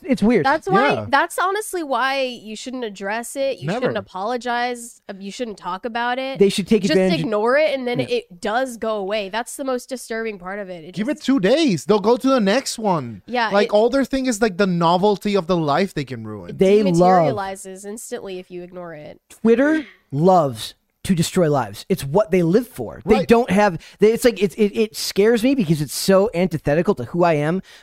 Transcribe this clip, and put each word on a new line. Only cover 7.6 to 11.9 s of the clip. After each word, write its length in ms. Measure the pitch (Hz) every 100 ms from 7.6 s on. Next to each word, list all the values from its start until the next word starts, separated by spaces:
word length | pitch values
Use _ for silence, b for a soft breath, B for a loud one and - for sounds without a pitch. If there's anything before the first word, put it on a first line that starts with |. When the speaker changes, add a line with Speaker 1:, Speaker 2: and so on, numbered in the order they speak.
| 311
Speaker 2:
and 140 | 269 240
then 140 | 247
Speaker 1:
Yeah. 60 | 247
Speaker 2:
it 320 | 240 - 175
does 340 | - 233 262 226
go 220 | 220 214
away. 320 | 190 214 190
That's 260 | 214 247 -
the 80 |
most 240 | 269 247 -
disturbing 500 | 254 - 226 226 202
part 220 | 180 202
of 100 | 190
it. 140 | 175
It 100 | 165 180
Speaker 3:
Give 120 | 220
it 60 |
Speaker 2:
just 120 | 269 -
Speaker 3:
two 140 | 269
days. 460 | 180 285 311 165
They'll 140 | -